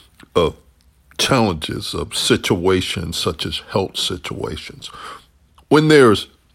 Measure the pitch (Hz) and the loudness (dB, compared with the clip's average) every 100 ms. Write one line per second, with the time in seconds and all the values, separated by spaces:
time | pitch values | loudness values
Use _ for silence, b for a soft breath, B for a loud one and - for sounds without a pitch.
0 | b _ - - 82 - _ _ _ _ | b _ -4 0 0 -2 _ _ _ _
1 | _ - - 135 110 78 - - - - | _ -4 0 2 0 -2 -6 -8 -8 -8
2 | 90 - - 117 - 98 90 92 - - | -8 -4 0 0 0 0 2 0 0 -6
3 | 82 - - 82 - - - 107 95 - | -8 -6 -6 -6 -8 -10 -4 -4 -4 -4
4 | - 90 - - - - - - - B | -6 -6 -10 -8 -8 -10 -14 -18 -18 B
5 | B B B _ _ _ - 147 156 151 | B B B _ _ _ 2 4 6 8
6 | 120 98 - _ _ | 8 4 -2 _ _